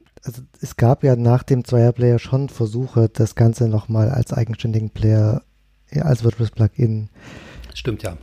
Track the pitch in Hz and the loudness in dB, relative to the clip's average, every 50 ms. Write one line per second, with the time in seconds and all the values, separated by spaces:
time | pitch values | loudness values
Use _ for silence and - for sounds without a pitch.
0 | _ _ _ - - 123 113 123 131 _ _ - - - - - 117 117 139 - | _ _ _ -18 -18 -16 -16 -16 -20 _ _ -16 -16 -12 -2 2 4 4 4 4
1 | - 135 123 117 120 120 123 123 - - 135 123 117 - 127 117 117 120 117 123 | 2 2 2 4 4 2 2 2 2 0 0 0 0 0 2 4 4 4 2 2
2 | 123 120 120 113 - - 131 135 139 131 - - 117 107 107 123 131 123 - 117 | 2 2 2 2 0 -2 -2 -2 -2 -4 -4 -6 -6 -4 -4 -6 -6 -2 2 2
3 | 113 107 - - 113 - - - 113 117 113 - 120 113 107 107 - - 110 110 | 2 2 2 0 -2 -2 2 2 2 2 4 2 -2 0 0 -2 -2 -2 0 0
4 | 110 113 117 120 120 - - 123 113 110 110 - - 117 110 110 110 107 - - | 0 0 0 -2 -2 -2 -2 -4 -4 -4 -6 -6 -6 -4 -2 -2 -4 -4 -6 0
5 | 110 107 110 110 107 107 110 - _ _ _ _ _ _ _ _ _ _ 147 143 | 2 2 4 4 2 2 0 -2 _ _ _ _ _ _ _ _ _ _ -6 -2
6 | - 151 127 110 113 117 - - 117 104 - - 110 104 - - 123 110 110 110 | -2 0 -2 0 0 -2 -2 -2 -6 -6 0 0 0 0 0 -2 -2 -2 -2 -4
7 | 107 - _ - - - - - - - - - - - - - - 123 107 - | -8 -12 _ -20 -20 -20 -20 -20 -20 -20 -20 -20 -20 -18 -16 -10 -8 -8 -8 -8
8 | - 95 82 - | -10 -12 -12 -12